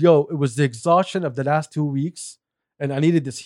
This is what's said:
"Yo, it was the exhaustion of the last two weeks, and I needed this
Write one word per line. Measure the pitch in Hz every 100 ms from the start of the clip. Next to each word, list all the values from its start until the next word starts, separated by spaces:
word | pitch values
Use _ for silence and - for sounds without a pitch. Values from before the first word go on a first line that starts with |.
| 170
"Yo, | 156 147
it | 160
was | 139 117
the | 143
exhaustion | 113 170 175 190 196 160
of | 120
the | 135
last | 151 151
two | 156 147 139
weeks, | 160 - - - _ _ _ -
and | 143
I | 139
needed | 156 170
this | 135 -